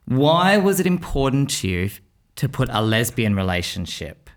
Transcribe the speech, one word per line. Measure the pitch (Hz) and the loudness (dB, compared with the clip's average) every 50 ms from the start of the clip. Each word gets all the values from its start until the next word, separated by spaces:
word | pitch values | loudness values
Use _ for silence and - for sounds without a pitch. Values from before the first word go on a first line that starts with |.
| _ | _
Why | - 123 131 143 147 160 170 180 190 202 214 | -2 0 2 4 4 4 4 4 4 4 4
was | 190 196 196 170 | 4 2 2 2
it | 180 185 | 2 0
important | 180 180 170 - - 143 135 135 131 139 139 135 | 0 -2 -2 -4 -2 0 0 2 2 2 0 0
to | - - - 95 | -2 -4 -4 -2
you | 92 87 90 | -2 -2 -2
f-, | 101 - - - _ _ _ _ _ _ - | -4 -6 -10 -18 _ _ _ _ _ _ -6
to | - 135 | -4 -4
put | 135 - 131 123 | -2 -2 -2 -2
a | - 107 | 0 0
lesbian | 110 110 110 110 120 - - - 113 107 101 | 0 2 2 0 0 -2 -2 -2 0 0 0
relationship | 98 95 92 90 87 87 - - 95 90 - - - - 73 - - _ - - | 0 0 0 0 -2 -2 -4 -6 -8 -8 -8 -10 -12 -12 -14 -14 -16 _ -20 -20